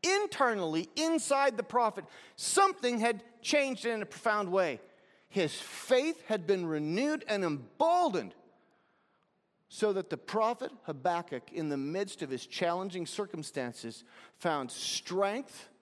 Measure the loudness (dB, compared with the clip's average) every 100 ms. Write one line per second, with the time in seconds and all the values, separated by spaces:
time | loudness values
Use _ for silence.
0 | 2 2 2 0 0 2 0 0 -2 -2
1 | 0 0 2 4 4 2 -2 2 2 0
2 | -12 -18 -20 -8 0 6 6 4 0 2
3 | 2 0 -6 -12 2 4 4 0 -2 -2
4 | -6 -4 0 2 2 2 2 0 -8 _
5 | _ _ _ 0 0 -2 -12 -12 2 2
6 | 2 -4 -4 -4 0 0 0 -2 0 0
7 | 0 -2 -2 -2 0 -2 -8 _ 4 4
8 | 4 0 -6 -12 -20 _ _ _ _ _
9 | _ _ _ _ _ _ _ 0 0 2
10 | -2 -8 -4 0 0 0 -8 -10 -10 -2
11 | 0 0 -2 -10 -8 -6 -4 -2 -4 -4
12 | -6 -6 -6 -6 -8 -2 0 0 -4 -6
13 | -8 -6 -8 -8 -8 -6 -6 -6 -12 -12
14 | -18 -20 -20 _ -2 0 -2 -6 -6 -6
15 | -4 0 0 0 -8 -14 -20 _